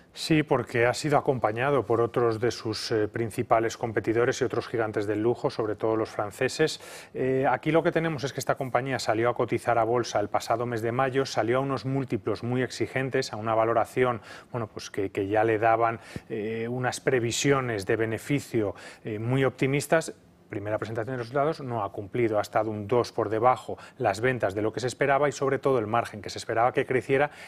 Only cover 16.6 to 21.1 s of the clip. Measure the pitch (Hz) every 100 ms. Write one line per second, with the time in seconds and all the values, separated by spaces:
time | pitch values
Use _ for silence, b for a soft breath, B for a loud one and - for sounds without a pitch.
16.6 | 117 123 127 - - 131 117 - 143 139
17.6 | 127 107 95 110 113 107 - 143 - 117
18.6 | 101 - B B - 107 117 135 131 -
19.6 | 135 143 - 165 - - - _ _ 107
20.6 | 101 107 107 117 113